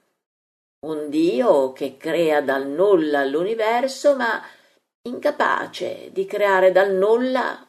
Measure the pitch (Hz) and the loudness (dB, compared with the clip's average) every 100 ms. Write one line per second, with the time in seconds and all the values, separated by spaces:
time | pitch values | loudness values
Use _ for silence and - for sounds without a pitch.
0 | _ _ _ _ _ _ _ _ 151 156 | _ _ _ _ _ _ _ _ -10 -8
1 | 151 151 165 240 240 147 131 - 139 - | -6 0 0 2 4 4 2 -4 -10 -8
2 | 160 160 160 147 135 135 139 143 202 185 | -4 -2 0 0 0 -2 -2 0 2 4
3 | 156 143 139 147 185 226 220 240 262 - | 2 0 0 -2 -2 -2 -2 0 -2 -2
4 | 294 269 233 214 - - _ _ _ _ | 0 0 -2 -6 -10 -20 _ _ _ _
5 | 233 - - - - - - - - - | -16 -6 -4 -2 -2 -2 -6 -8 -8 -10
6 | - 190 190 208 202 190 185 185 202 190 | -10 -8 -6 -2 2 4 6 6 4 2
7 | 202 233 254 254 226 - | 4 4 2 -2 -4 -8